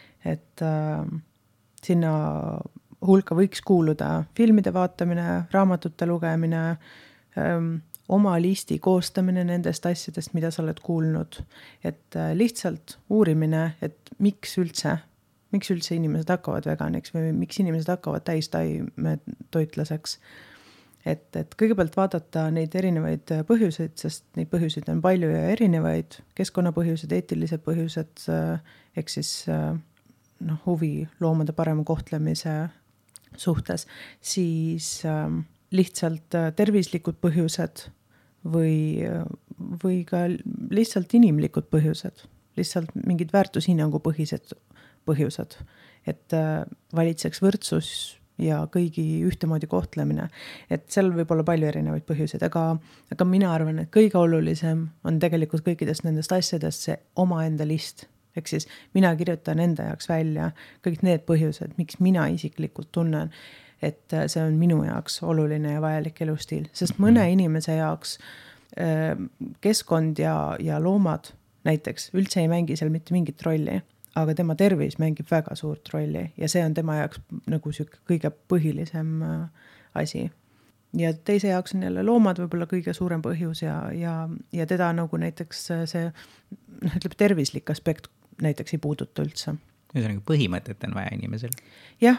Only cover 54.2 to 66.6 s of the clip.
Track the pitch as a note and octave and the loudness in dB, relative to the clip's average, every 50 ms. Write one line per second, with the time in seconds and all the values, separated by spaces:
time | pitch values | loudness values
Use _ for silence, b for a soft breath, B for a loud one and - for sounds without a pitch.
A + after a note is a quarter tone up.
54.2 | E3+ E3 E3 D#3+ D#3+ D#3+ D#3+ D#3 E3 D#3+ D#3+ D#3+ D#3+ D#3+ - _ - E3 E3 D#3 | 4 6 4 2 2 0 -2 -2 -2 -2 0 -2 -2 -6 -8 _ -4 -2 0 2
55.2 | F3+ E3+ E3 E3 D#3 D#3 - D#3 D#3 F#3 E3+ D#3+ D#3+ - D#3 - - E3 D#3 D#3 | 2 2 2 0 0 0 -2 -2 -2 -2 -2 -2 -2 -4 -4 -2 -2 -2 -2 -2
56.2 | D#3 - F#3 F#3 F3 - - D#3+ D3+ D#3 D#3 - - - D#3 - - _ _ - | -2 0 0 0 0 0 -2 -2 -4 -4 -6 -4 -6 -6 -6 -6 -8 _ _ 2
57.2 | F#3 F3+ F3 D#3+ D#3+ D#3+ D#3 D3+ D#3 D3+ D#3 D#3 - - - - - - _ _ | 2 2 2 0 0 0 0 -2 0 0 -2 -2 -4 -8 -14 -16 -20 -20 _ _
58.2 | _ _ _ E3 D#3 - D#3+ D#3 D#3 B B B B B - F#3+ F#3+ F3 E3 D#3 | _ _ _ -10 -6 -4 -4 -4 -4 B B B B B 2 4 4 4 4 2
59.2 | F3 F3 E3+ D#3+ - - D3+ D#3+ E3+ F3 D#3+ D3+ - - D#3+ D#3 - - E3 D#3+ | 2 0 0 -2 -2 -2 0 2 2 2 2 0 -2 -4 -6 -6 -4 -2 0 0
60.2 | D#3+ D#3+ D3+ D#3 D#3+ E3 D#3 B B B B B - F#3 E3 D#3 - F#3 E3+ D#3 | 0 0 0 -2 -2 -4 -4 B B B B B -4 -4 -2 2 2 2 2 2
61.2 | - - E3+ D#3 D#3+ D#3 D#3 - E3 D#3 - - E3 - - - F3+ F#3 F#3 F3 | 2 2 2 4 4 2 0 -4 -8 -8 -4 -6 -6 -6 -2 2 4 4 6 4
62.2 | D3+ C#3+ E3+ D#3+ - D3+ - - D#3 - - - D#3 - - E3+ E3+ E3 D#3 D3+ | 4 2 0 -2 -4 -6 -6 -6 -8 -6 -6 -10 -14 -6 -2 -2 0 0 0 -2
63.2 | D#3+ D#3+ B B B B B B B B B B - D3+ D3+ - _ _ E3+ D#3+ | -2 -6 B B B B B B B B B B -6 -6 -6 -6 _ _ -2 -2
64.2 | D#3 D#3 - E3 D#3+ D#3+ D#3 D#3 E3+ F3 E3 D#3 D#3 D#3+ - - D#3+ - - - | -2 0 0 0 0 2 2 4 4 4 4 4 2 0 -4 -4 -6 -6 -8 -6
65.2 | E3+ E3 E3 D#3 D3+ D3+ D3+ D3+ D3+ D3 D3 D3+ D#3 D#3 D#3 D#3 D3+ D#3+ D#3 - | -2 0 0 2 2 2 0 -2 -2 -2 -2 -2 -2 0 -2 -2 -4 -6 -6 -4
66.2 | E3+ D#3 D#3 D3 - - D#3 D3+ | -4 -4 -4 -4 -6 -6 -6 -6